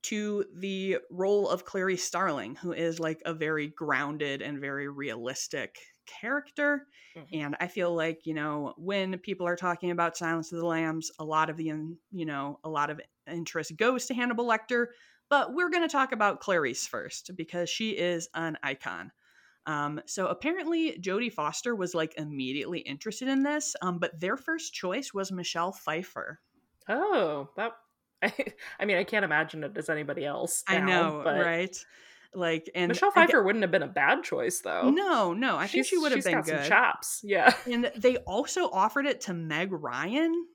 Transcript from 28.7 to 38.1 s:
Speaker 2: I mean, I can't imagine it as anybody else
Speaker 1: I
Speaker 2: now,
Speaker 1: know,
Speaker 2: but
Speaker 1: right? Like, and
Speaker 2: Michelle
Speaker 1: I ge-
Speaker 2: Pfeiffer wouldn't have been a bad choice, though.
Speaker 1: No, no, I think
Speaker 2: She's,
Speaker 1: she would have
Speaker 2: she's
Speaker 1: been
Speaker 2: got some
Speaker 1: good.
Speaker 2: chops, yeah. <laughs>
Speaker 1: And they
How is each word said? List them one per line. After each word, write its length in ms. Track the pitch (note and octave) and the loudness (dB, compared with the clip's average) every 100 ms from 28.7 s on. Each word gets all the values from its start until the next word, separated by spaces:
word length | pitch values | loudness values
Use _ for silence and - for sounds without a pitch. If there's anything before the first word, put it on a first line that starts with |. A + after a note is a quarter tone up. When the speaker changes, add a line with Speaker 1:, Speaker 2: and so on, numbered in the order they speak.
| - | -4
Speaker 2:
I 60 | |
mean, 140 | G3+ F#3 | 0 2
I 60 | |
can't 200 | F3+ G#3+ | 2 0
imagine 400 | F#3+ D3+ D#3 D#3 | 2 2 0 -4
it 100 | D3 F3+ | -8 -6
as 120 | D#3 | -2
anybody 380 | D#3 C#3+ C#3+ C#3+ | -2 -2 -4 -4
else 380 | C#3 E3+ - - | -2 -2 -2 2
Speaker 1:
I 120 | F#3+ | 2
Speaker 2:
now, 60 | F#3+ | 4
Speaker 1:
know, 340 | F3+ E3 D3+ | 4 4 2
Speaker 2:
but 180 | D#3 D3 | 0 2
Speaker 1:
right? 420 | E3+ E3 F#3 F#3 - - - - - | 2 2 -2 -6 -14 -20 -20 -20 -14
Like, 360 | F#3+ E3+ E3 D#3+ | -2 0 0 -2
and 140 | - F3 | 0 2
Speaker 2:
Michelle 220 | - G4+ G4 | 4 6 8
Speaker 1:
I 80 | |
ge- 40 | E4 | 8
Speaker 2:
Pfeiffer 140 | A3+ | 8
wouldn't 200 | G3 A3 | 4 4
have 80 | F#3+ | 4
been 120 | F3+ | 2
a 60 | C#3+ | 2
bad 340 | - C#3 C#4+ | 2 4 4
choice, 380 | - C#3 - - | 2 -2 0 -2
though. 300 | - F2 B3+ | -2 2 4
Speaker 1:
No, 420 | D#4 G4 C#4+ F#3 | 4 4 4 2
no, 240 | F3+ B3+ D#3+ | 2 0 0
I 100 | G3 | 0
think 200 | B3+ C4 | 0 2
Speaker 2:
She's, 0 | |
Speaker 1:
she 100 | F4+ | 2
would 140 | D4+ | 2
have 60 | A#3 | 2
Speaker 2:
she's 60 | |
Speaker 1:
been 100 | F#3+ | 2
Speaker 2:
got 120 | A3 D#3+ | 2 0
some 100 | D#3 | 0
Speaker 1:
good. 120 | C#3+ | 6
Speaker 2:
chops, 520 | G#3 A#3+ - - - | 6 6 0 -6 -6
yeah. 300 | G#3 G3 A#3+ - | 0 2 2 0
<laughs> 60 | B3 | -4
Speaker 1:
And 240 | A#3+ A#3+ A3+ | -2 -2 2
they 220 | B3 | 2